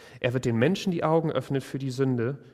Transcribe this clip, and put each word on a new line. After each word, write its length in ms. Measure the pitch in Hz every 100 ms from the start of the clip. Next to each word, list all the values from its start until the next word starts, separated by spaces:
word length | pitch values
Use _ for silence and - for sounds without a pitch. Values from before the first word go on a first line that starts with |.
| - -
Er 140 | 123
wird 100 | 123
den 120 | 123 117
Menschen 360 | 135 190 196
die 100 | 170
Augen 300 | 156 165 156
öffnen 300 | - - 135
für 160 | - 143
die 120 | 135
Sünde, 460 | 127 135 123 117 143 -